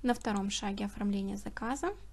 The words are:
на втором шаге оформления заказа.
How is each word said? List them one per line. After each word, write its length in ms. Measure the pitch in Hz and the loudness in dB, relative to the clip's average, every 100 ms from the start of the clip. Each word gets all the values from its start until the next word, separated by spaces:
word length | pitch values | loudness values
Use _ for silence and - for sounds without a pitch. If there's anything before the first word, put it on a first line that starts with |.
на 140 | 254 240 | 4 2
втором 340 | - 202 196 | 2 2 2
шаге 360 | 202 208 196 202 | 0 -2 0 -2
оформления 520 | - 202 202 196 196 | 0 0 2 0 -2
заказа. 560 | 208 - 226 277 339 415 - | -6 -4 -2 0 0 -2 -8